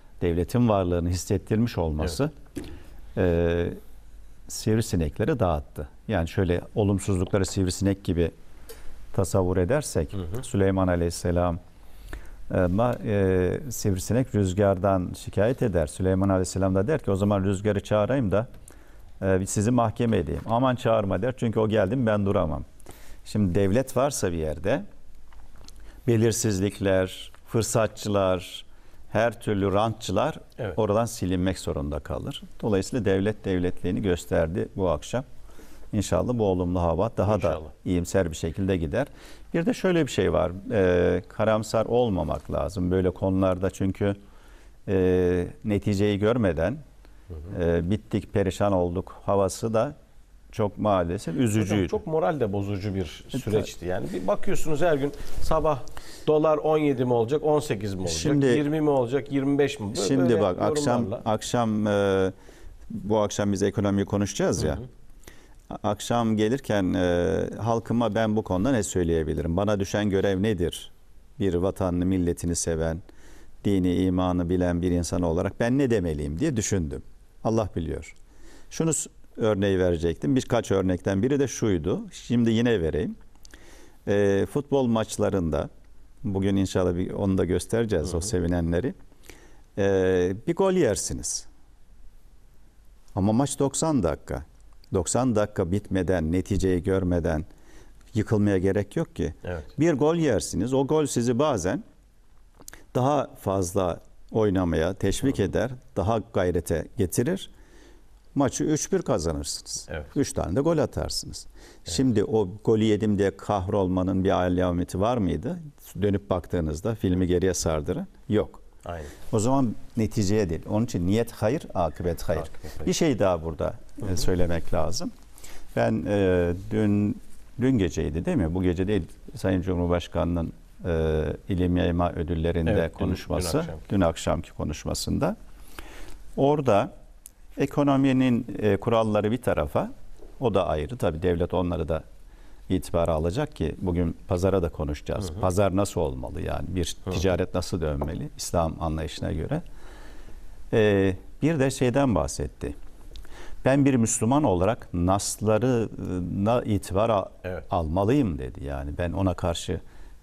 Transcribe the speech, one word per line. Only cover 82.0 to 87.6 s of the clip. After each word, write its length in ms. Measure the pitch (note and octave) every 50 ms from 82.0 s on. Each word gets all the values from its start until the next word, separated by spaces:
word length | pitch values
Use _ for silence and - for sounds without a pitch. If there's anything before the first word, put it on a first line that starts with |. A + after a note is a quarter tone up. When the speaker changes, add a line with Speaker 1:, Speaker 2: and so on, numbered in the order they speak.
| A#3 F#3
Speaker 1:
Şimdi 400 | - - - - A#2 A#2+ A#2 A2+
yine 300 | A2+ A2 A#2+ B2 A2+ G2
vereyim. 340 | E2 D#2 D2 D2+ F2 G#3+ A3+ - - - - - - - - - - - - - - - - - -
E, 380 | - G2+ G2+ G2+ G2 G2 G2 - -
futbol 360 | - D3 C#3 - C#3 C#3 C3
maçlarında, 840 | A#2 A2+ A2+ A2 - - - G#2 G2+ - G2 E2+ D#2+ D2 D2 F2 - - - - - - - - - - - -
bugün 320 | G#2+ F#2+ F#2+ F#2+ G2+ G2
inşallah 400 | G2 F#2+ F#2 - G2+ F#2 F2+ F2
bir, 160 | F2 F#2 -
onu 260 | - - G2+ G2 F#2+
da 80 | F#2 F#2
göstereceğiz, 600 | E2+ F2+ F2+